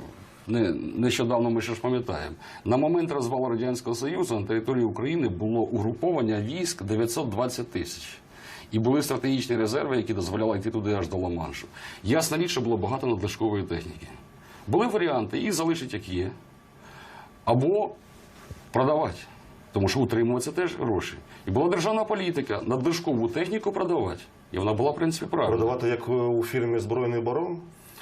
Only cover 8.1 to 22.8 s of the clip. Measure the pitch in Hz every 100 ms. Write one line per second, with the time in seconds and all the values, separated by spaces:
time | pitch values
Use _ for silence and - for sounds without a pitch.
8.1 | - - - - - - 110 113 147 139
9.1 | 127 135 135 117 117 107 139 147 127 113
10.1 | 98 87 104 110 104 107 110 104 104 82
11.1 | 92 92 85 78 71 - - - - 92
12.1 | 110 - 156 175 143 117 110 98 127 127
13.1 | 104 101 - 110 101 90 82 85 80 -
14.1 | - - - - - - 156 240 208 170
15.1 | 127 107 - 214 156 165 165 127 107 92
16.1 | 90 95 - - - - - - - -
17.1 | - - - - 123 151 208 202 - -
18.1 | - - - - - - 120 131 151 131
19.1 | - - - - - - 101 95 139 120
20.1 | 113 117 123 147 175 175 - 127 92 -
21.1 | - - - - 104 170 185 185 220 220
22.1 | 208 180 143 139 - - 127